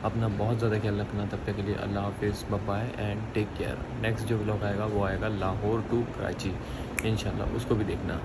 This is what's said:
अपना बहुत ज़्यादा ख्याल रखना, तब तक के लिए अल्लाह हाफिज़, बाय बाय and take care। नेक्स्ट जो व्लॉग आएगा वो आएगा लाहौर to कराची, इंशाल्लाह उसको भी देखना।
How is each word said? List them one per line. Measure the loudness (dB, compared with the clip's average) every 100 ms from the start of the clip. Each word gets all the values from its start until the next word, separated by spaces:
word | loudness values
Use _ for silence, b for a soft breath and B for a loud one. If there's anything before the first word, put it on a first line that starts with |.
अपना | 0 2 2 2
बहुत | 2 4
ज़्यादा | 4 4
ख्याल | 2 0
रखना, | 0 -2 -2
तब | -2 -2
तक | -2
के |
लिए | 0 0 0
अल्लाह | 0
हाफिज़, | -2 0 0 0 -2
बाय | -2 0
बाय | 0 0 -2 -2
and | -2 -2 -2
take | -2 -2
care। | -4 -4 -4 -2
नेक्स्ट | 0 0 0
जो | 0
व्लॉग | 2 0
आएगा | 0 0 2
वो | 2 2
आएगा | 0 0 0
लाहौर | 0 0 2 2 2
to | 0 0 -2
कराची, | -2 -2 -2 -2 B B B B 0
इंशाल्लाह | 0 0 0 0 0
उसको | 2 2
भी | 2
देखना। | 0 -2 -2